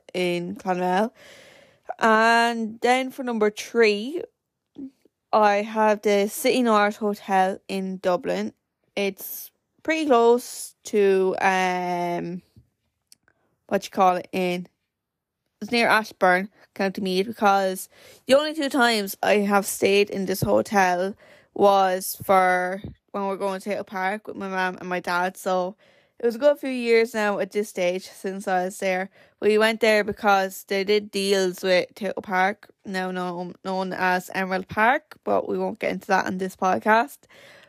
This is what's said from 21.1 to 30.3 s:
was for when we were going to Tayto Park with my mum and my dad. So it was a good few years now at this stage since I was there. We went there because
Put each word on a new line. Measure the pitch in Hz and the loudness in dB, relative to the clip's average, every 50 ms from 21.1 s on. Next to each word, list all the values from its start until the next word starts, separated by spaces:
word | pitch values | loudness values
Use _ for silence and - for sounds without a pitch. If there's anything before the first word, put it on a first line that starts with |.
| 226 _ - - - _ _ _ - | -6 _ -20 -20 -20 _ _ _ -2
was | - 196 202 196 196 190 190 185 190 190 - - - - | 4 4 6 6 6 4 2 0 -2 -6 -8 -12 -10 -2
for | - 196 185 185 180 180 180 180 180 190 196 - - - _ _ _ - | 2 4 4 4 4 2 0 0 -4 -6 -8 -12 -16 -18 _ _ _ -8
when | 202 196 | -6 -6
we | 196 | -4
were | 196 | -6
going | 175 196 196 190 190 | -4 -4 -6 -6 -6
to | - 208 | -6 -6
Tayto | 196 - 208 | -6 -6 -8
Park | - 214 185 185 190 208 214 - | -8 -8 -4 -4 -4 -4 -6 -10
with | - - | -12 -12
my | 202 202 190 | -10 -8 -6
mum | 190 185 185 185 185 - | -4 -2 -2 -2 -4 -8
and | - 180 | -8 -6
my | 180 180 | -6 -6
dad. | 180 185 175 175 180 190 185 | -4 -2 -2 -2 -2 -2 -4
So | - - 190 185 185 180 185 208 _ _ _ _ _ _ _ _ - | -6 -4 -2 -2 -2 -2 -4 -8 _ _ _ _ _ _ _ _ -4
it | - | -4
was | 240 220 | -2 -2
a | 233 | 2
good | 277 294 294 294 | 2 2 2 2
few | - 269 | -2 -6
years | 262 247 240 233 226 226 226 226 - | -6 -4 0 2 4 4 2 2 -2
now | 220 208 208 202 160 | -2 0 0 0 -2
at | 202 190 - | -4 -4 -4
this | 208 208 - | -6 -6 -4
stage | - 196 180 175 180 190 - | -4 -2 -2 -2 -2 -2 -8
since | - - - - 196 190 196 202 196 | -12 -18 -10 -10 -8 -8 -6 -4 -2
I | 185 180 180 | -2 0 -2
was | 190 190 - | -2 -6 -6
there. | 196 190 185 185 190 - _ _ _ _ _ - | -4 -2 -2 -2 -4 -8 _ _ _ _ _ -2
We | - 208 214 214 | 0 2 4 4
went | 220 220 226 220 | 4 2 2 2
there | 233 220 214 208 196 | 2 4 4 4 2
because | 214 202 - - 208 | 0 -4 -2 2 2